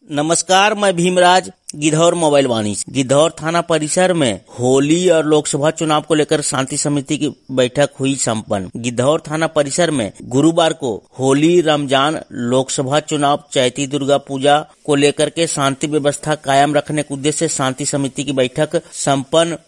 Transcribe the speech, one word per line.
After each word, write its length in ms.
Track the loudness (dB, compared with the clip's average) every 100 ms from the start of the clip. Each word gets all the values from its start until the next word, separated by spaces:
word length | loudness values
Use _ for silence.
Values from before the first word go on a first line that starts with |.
| _ -4
नमस्कार, 580 | 0 -2 2 2 2
मैं 220 | 2 0 2
भीमराज, 560 | 0 4 4 4 0 -18 _ -4
गिद्धौर 400 | 0 2 2 2
मोबाइल 320 | 2 2 2
वाणी। 280 | 0 -2 -6 -6
गिद्धौर 460 | -4 0 2 2 0
थाना 180 | -4 -2
परिसर 520 | 0 -2 0 0 2
में 280 | 2 0 -2 _ -4
होली 500 | 2 2 4 2 4
और 160 | 2 4
लोकसभा 460 | 0 0 -2 -2
चुनाव 300 | -2 -2 -2
को 120 | 0
लेकर 280 | -2 0 0
शांति 360 | -2 -4 -4 -4
समिति 400 | -2 -2 -2 -4
की 120 | -4 -6 _
बैठक 380 | 0 0 0 -2 0
हुई 160 | -4 -2
संपन्न। 540 | -2 -4 -4 -6 -6 -8
गिद्धौर 460 | -6 -2 0 0 -2
थाना 160 | -4 -2
परिसर 440 | 0 -2 0 0
में 200 | 0 -4 -8
गुरुवार 520 | -4 2 2 4 0
को 300 | 0 -6 -6 _ -4
होली, 420 | 0 4 4 4
रमजान, 580 | 2 0 0 0 0 -2 -10
लोकसभा 680 | -8 -2 0 0 -4 -2 -2
चुनाव, 440 | -2 -2 0 -2 -2
चैती 340 | -2 -2 -2 -4
दुर्गा 300 | -4 0 0
पूजा 480 | 0 -2 2 2 0 _ -2
को 100 | 2
लेकर 340 | 2 2 -2
के 180 | 0 -2
शांति 400 | 0 -2 -2 -2
व्यवस्था 480 | 0 -2 -4 -4 -6
कायम 400 | 0 2 4 2
रखने 280 | 0 -4
के 100 | -4
उद्देश्य 240 | -4 -4 -2
से 100 | -4
शांति 380 | -2 -4 -4 -4
समिति 380 | -4 -4 -6
की 80 | -4
बैठक 500 | -2 -2 -2 -2 -2 -6
संपन्न 640 | -8 -2 -2 0 0 0 -4